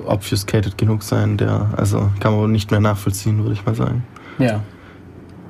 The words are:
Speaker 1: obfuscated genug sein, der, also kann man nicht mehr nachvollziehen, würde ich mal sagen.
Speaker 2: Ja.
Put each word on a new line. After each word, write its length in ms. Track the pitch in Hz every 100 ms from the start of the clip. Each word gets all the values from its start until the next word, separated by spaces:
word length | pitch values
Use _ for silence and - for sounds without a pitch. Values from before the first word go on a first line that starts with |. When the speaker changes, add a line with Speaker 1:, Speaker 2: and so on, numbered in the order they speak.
| -
Speaker 1:
obfuscated 680 | 104 - 98 101 110 101 -
genug 240 | 110 107
sein, 340 | - 110 107 104
der, 320 | 107 107 107 -
also 340 | 98 107 101 101
kann 180 | 107 107
man 120 | 107
nicht 200 | 110 -
mehr 100 | 107
nachvollziehen, 580 | 104 101 104 101 107 107
würde 140 | 110
ich 120 | 104
mal 100 | -
sagen. 280 | 113 123 123 123 - - -
Speaker 2:
Ja. 220 | 123 104 107 - - - - - - - -